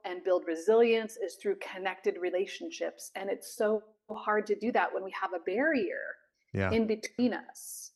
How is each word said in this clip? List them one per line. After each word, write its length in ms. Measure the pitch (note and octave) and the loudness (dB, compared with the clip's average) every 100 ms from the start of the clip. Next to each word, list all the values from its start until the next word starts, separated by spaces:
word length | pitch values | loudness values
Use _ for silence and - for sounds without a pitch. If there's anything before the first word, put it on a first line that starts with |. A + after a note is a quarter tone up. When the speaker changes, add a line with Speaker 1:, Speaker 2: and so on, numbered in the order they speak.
Speaker 1:
and 180 | F#3+ F3+ | -8 -2
build 200 | F#3 F3+ D#3 | 2 2 2
resilience 720 | D#3+ E3+ A3+ A#3 A3+ G#3+ - | 0 6 8 8 4 0 -6
is 200 | F3+ - | -8 -4
through 200 | G3+ G3 | -2 -2
connected 640 | - F#3 F#3+ F#3 G#3 F3+ | -4 -6 -6 -2 -2 0
relationships. 920 | F3+ F3+ F#3+ - E3 - E3 - - | 0 0 -2 -4 -10 -6 -6 -6 -12
And 160 | - G3 | -8 -6
it's 260 | F#3+ - - | -6 -6 -2
so 260 | G#3+ G#3+ - _ - | 0 0 -4 _ -14
hard 360 | G#3+ - G#3 G#3 | -6 0 0 2
to 60 | |
do 180 | G3+ A3+ | -2 2
that 200 | A#3 G#3 | 2 2
when 120 | F#3+ | -2
we 80 | F#3+ - | -6 -6
have 140 | F#3+ | -4
a 60 | F3 | -4
barrier 680 | F3+ G3+ D#4 C#4 E3+ - - - _ _ _ | -2 2 2 2 0 -2 -8 -12 _ _ _
Speaker 2:
Yeah. 180 | - F#2+ | 0 2
Speaker 1:
in 160 | A3+ A3 | 2 2
between 460 | G#3+ - - B3 | 0 -4 0 0
us. 600 | F#3+ - - - - - | 0 -8 -16 -14 -14 -16